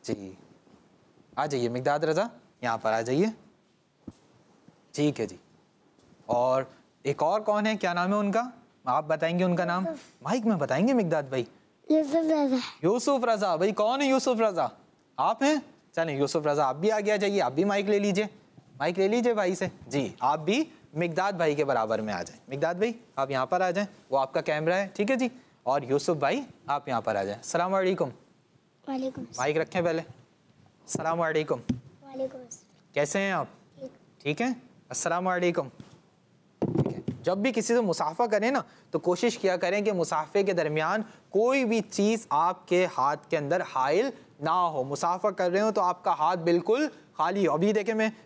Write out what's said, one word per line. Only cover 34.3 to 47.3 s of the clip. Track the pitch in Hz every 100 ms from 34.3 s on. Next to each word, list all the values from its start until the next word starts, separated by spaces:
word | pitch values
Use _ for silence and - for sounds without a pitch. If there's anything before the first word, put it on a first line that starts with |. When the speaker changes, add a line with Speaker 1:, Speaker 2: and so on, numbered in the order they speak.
| 151
Speaker 1:
हैं? | 247 240 - _ -
अस्सलाम | 123 170 170 185
वालेकुम। | 180 175 175 135 - - - _ _ _ _ _ -
ठीक | - - -
है। | - - -
जब | - 190
भी | 240
किसी | 226 208
से | 233
मुसाफा | 208 160 156 170 240
करें | 202 226
ना, | 269 - - _
तो | 165
कोशिश | 175 180 240 233
किया | 190 180
करें | 180 202
कि | 208
मुसाफे | 185 165 160 151 202
के | 202
दरमियान | 175 156 151 156 214 214 - _
कोई | 196 233 269 240
भी | 226
चीज़ | - - 208 226 -
आपके | 147 170 180 - 180 180
हाथ | - 135 147 -
के | 160
अंदर | 143 175 147
हाइल | 139 131 170 269 - - -
ना | 151
हो। | 180 175 151
मुसाफा | 131 143 170 185 208
कर | 185 180
रहे | 190
हो | 220
तो | 208
आपका | 180 175 190
हाथ | 151 156 180 165
बिल्कुल | 175 170 247 302 - - -
खाली | 160